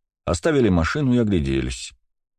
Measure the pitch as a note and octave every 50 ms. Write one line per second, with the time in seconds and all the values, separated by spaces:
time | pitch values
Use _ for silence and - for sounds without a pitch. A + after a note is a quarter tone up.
0 | _ _ _ _ - D2+ E2+ - - E3+ D3+ C#3 A#2+ G2+ F2+ E2+ E2 - - D3+
1 | C#3+ B2+ B2 B2 A2+ G#2 G2 E2+ C#2+ C2+ C2+ C2 B1+ B1+ C2+ - - - - _
2 | _ _ _ _ _ _ _